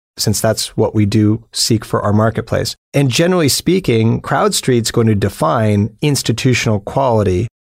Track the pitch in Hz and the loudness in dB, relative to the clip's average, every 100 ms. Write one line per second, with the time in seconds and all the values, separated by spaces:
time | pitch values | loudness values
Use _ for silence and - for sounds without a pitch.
0 | _ - - 101 110 107 - - 107 107 | _ -6 -2 0 0 -2 -4 -2 0 2
1 | 101 110 104 113 - - - 113 - - | 2 2 2 0 -4 -6 0 -2 -2 -4
2 | 104 104 110 110 - 95 - - _ 139 | 0 2 2 -2 -4 -4 -4 -8 _ -2
3 | 139 117 170 185 143 - - 185 160 113 | 0 2 0 2 0 0 0 0 2 2
4 | 113 120 - 143 202 - - 120 113 - | 2 0 -2 -2 0 -2 0 0 0 0
5 | 113 101 95 - 160 139 107 104 104 - | 2 2 0 -2 -2 0 0 2 0 -2
6 | 147 139 - 113 131 120 113 107 - 139 | -2 0 -2 -2 0 0 0 -2 -2 -2
7 | 135 110 98 90 117 - | 0 2 2 0 -2 -6